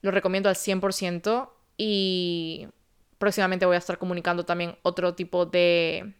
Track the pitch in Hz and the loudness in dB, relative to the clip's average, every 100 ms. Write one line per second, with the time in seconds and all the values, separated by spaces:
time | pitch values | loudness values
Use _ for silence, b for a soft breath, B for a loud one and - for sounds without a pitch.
0 | 196 190 185 190 196 185 - 190 196 190 | 2 0 2 2 2 0 0 0 0 -2
1 | 180 175 190 233 262 _ _ _ 214 202 | -4 -4 0 -2 -2 _ _ _ -2 0
2 | 190 185 180 170 165 160 - - _ _ | 2 0 -2 -4 -6 -10 -14 -20 _ _
3 | _ _ 202 196 185 185 185 175 - 180 | _ _ 0 2 0 2 4 2 0 -6
4 | 185 175 170 175 170 175 170 - - 175 | -4 -4 -2 -2 -2 -2 -4 -2 -4 0
5 | 180 175 175 180 170 180 175 170 165 160 | -2 -2 -4 0 0 4 4 4 2 -2
6 | 202 196 | -10 -18